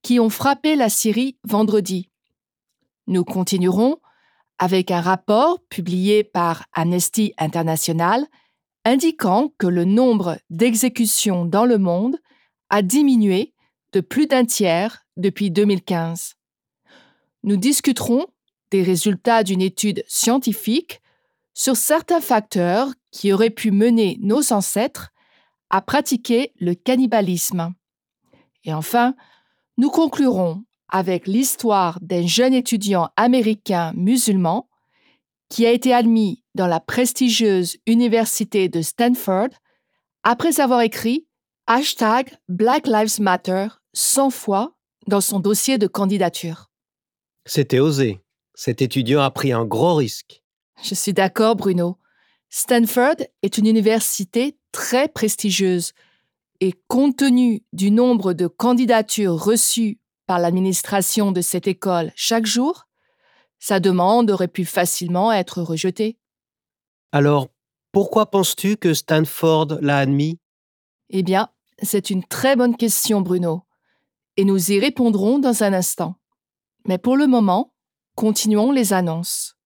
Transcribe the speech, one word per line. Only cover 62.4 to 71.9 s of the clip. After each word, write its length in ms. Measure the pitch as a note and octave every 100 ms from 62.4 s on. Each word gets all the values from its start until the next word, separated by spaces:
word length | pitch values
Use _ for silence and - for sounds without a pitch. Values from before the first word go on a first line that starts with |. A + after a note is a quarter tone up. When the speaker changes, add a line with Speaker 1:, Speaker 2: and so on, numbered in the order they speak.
Speaker 1:
jour, 420 | A3 A3+ C#4 F#4 _ _ _ _ _ _ _ _
sa 220 | - F#3+
demande 500 | F#3 F3+ F#3 A#3 A3+
aurait 180 | F#3+ F3+
pu 180 | -
facilement 640 | E3+ - F3 - F3 F3+ A3
être 320 | G#3+ F3+ F#3
rejetée. 560 | E3 D#3+ F#3 F3+ G#3+ A#3 _ _ _ _ _ _ _ _ _
Speaker 2:
Alors, 360 | D3 D3 D3 C3 _ _ _ _
pourquoi 380 | G3 G3 A3+ G#3
penses-tu 480 | G3 F#3 - F#3+ G#3+
que 160 | F3
Stanford 840 | D3+ - D#3 D#3+ - E3 D#3 D#3 D3
l'a 160 | C#3+ C#3+
admis ? 400 | C3+ C#3 D3+ E3+ _ _ _ _ _ _ _
Speaker 1:
Eh 140 | F#3+
bien, 260 | F#3 F#3+ A3 _ _ _
c'est 300 | G#3